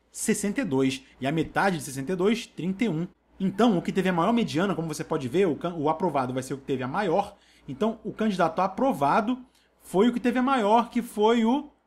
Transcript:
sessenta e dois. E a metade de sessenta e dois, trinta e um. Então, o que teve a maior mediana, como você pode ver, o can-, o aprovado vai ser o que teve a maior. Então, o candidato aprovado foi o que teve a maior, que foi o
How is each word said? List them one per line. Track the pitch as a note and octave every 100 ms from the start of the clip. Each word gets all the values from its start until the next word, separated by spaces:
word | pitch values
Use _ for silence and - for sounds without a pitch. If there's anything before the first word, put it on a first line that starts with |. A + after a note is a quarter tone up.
| _
sessenta | - - G#3 G3+ G3+
e |
dois. | G3+ C3+ C3+ C3 - -
E | C3
a |
metade | D#3+ D3+ D3+ G3 E3+
de |
sessenta | C3 C3 C3+
e | F3+
dois, | G3 A#3 -
trinta | - E3+ F#3+
e | A3
um. | D#3+ F3+ _ _ -
Então, | F#3+ - A#3+ E3+
o |
que | G3+
teve | F#3 F#3
a |
maior | F3 F3+
mediana, | A#3 E3+ C#3 G3+
como | D#3+ D#3+
você | D3+
pode | D3+ D#3 C3
ver, | E3 F#3+
o |
can-, | C3 E3+
o | E3+ D3
aprovado | D#3+ F3+ C#3+ C3
vai | B2+
ser | B2
o | C#3
que |
teve | - C3
a | B2+
maior. | F3 G3+ F3+ G3+ - _ _ -
Então, | C3 G#3+ A3
o | G3
candidato | - G#3+ F3+ E3 F3+
aprovado | F#3+ - C4 F3+ C#3 F#3+ G#3+ B3+ - _ _ _
foi | - F3+ A#3
o |
que | A#3+
teve | B3 B3
a |
maior, | B3+ C4 G3+ A#3 A#3
que | A#3+
foi | A#3 G#3 G#3+ A#3+
o | A3 C#4 C#4+ _